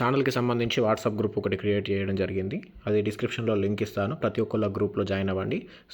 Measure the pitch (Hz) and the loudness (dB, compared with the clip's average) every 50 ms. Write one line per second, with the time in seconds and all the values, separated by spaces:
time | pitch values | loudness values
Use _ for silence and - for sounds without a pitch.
0 | 123 123 139 139 131 131 127 127 120 123 120 120 117 113 - - 120 107 110 107 | 0 2 2 2 0 0 0 0 0 2 2 0 0 0 2 2 2 2 2 2
1 | - 117 107 104 107 104 - 104 95 101 101 95 - 104 101 101 98 - 98 98 | 0 0 0 0 0 0 0 -2 -2 0 -2 0 2 2 2 2 2 0 0 0
2 | 98 95 98 95 95 85 92 95 92 98 131 196 - - - - - 107 104 107 | 0 0 0 0 0 0 0 -2 -2 -2 -4 -6 -8 -10 -16 -8 -2 0 2 2
3 | 101 107 104 - - 117 - - 117 113 110 104 98 98 107 98 110 104 - - | 2 0 -2 -2 -4 -4 -2 -2 0 0 2 2 2 2 0 0 -2 -2 -2 -2
4 | 101 101 143 - - 113 - - 110 - - 110 107 101 95 - 101 95 - - | -2 -2 -2 0 -2 0 0 0 0 0 0 0 0 0 0 0 0 0 0 -2
5 | 101 92 98 95 98 98 95 95 95 107 - - - - - - - - | 0 0 0 0 0 0 0 0 0 -2 -2 -4 -4 -8 -16 -20 -20 -18